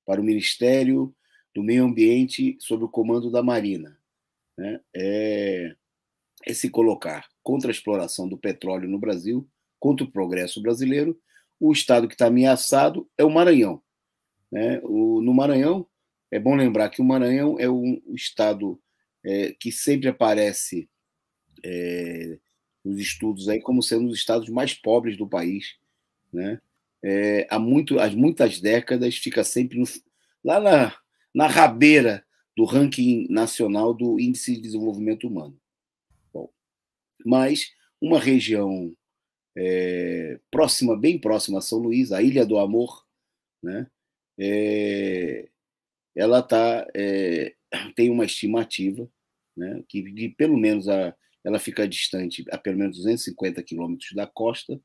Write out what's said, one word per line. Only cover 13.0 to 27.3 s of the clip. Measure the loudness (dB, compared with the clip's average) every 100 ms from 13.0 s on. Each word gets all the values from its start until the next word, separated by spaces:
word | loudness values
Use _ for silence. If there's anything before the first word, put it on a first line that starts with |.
| -6 2
é | 4
o |
Maranhão, | 6 6 6 4 0 _ _ _ _ _ _ _
né? | -4 -2 -2
O, | -2 0 2 2
no | 4 4
Maranhão, | 4 4 2 0 -4 _ _ _ _
é | -2
bom | 2 4
lembrar | 4 2 0
que | 2
o | 2
Maranhão | 2 2 2 0 0
é | 0
um | 0 -2 -4 -6 -10
estado, | -8 -2 0 0 -4 -8 _ _ _ _ -6
é, | -2 -4
que | -6 -10
sempre | -4 0 0 0
aparece, | 0 2 2 2 0 -6 -8 -12 _ _ _ _ _ _ _ -10
é, | -8 -6 -6 -8 -10 -12 -14 _ _ _ _ -10
nos | -6
estudos | -6 -4 -4 -4 -2
aí | -4
como | 0 0
sendo | 2 0 -2
um |
dos | -4
estados | -2 -2 -2
mais | -4 -4
pobres | -4 0 0 0 -6
do | -6
país, | -4 -4 -6 -8 -18 _ _ _ _ _
né? | -10 -8 -10 _ _ _ _
É, | -4 0 0